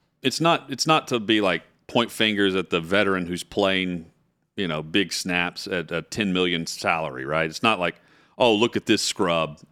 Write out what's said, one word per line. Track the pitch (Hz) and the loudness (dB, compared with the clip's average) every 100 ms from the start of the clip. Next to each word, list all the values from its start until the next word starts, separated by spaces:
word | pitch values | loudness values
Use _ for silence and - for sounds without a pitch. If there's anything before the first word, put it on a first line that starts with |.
| _ _ | _ _
it's | 131 - | -4 0
not, | 165 147 - | 2 2 -2
it's | 127 160 | -6 0
not | 156 - | 0 0
to | 123 | -4
be | 104 110 | 2 2
like, | 98 85 - _ - | 4 0 -4 _ -2
point | 123 113 | 0 0
fingers | - 110 101 101 | 0 0 4 2
at | 92 87 | 2 0
the | 87 | -2
veteran | 82 98 98 95 85 | 0 2 2 0 -2
who's | 87 | -6
playing, | - - 98 95 92 87 82 _ _ _ _ - | -6 0 2 2 -2 -6 -10 _ _ _ _ -6
you | 92 | -4
know, | 78 | -4
big | 78 98 92 | -2 -2 -2
snaps | - 95 87 87 - - | -4 -4 -2 -2 -6 -6
at | 92 78 | -6 -4
a | 85 | -6
ten | 78 - 101 | -6 -4 -2
million | 90 90 87 82 | 0 0 -2 -6
salary, | - 101 82 78 65 | -6 -2 -2 -4 -8
right? | 67 80 82 | -4 -2 -2
It's | 78 | 0
not | 120 104 | 0 0
like, | 87 - _ _ _ - | -2 -4 _ _ _ 2
"Oh, | 123 | 4
look | 104 117 104 | 4 2 0
at | - | 2
this | 104 | 2
scrub | - - 92 85 78 73 - | 2 -2 0 2 0 -6 -20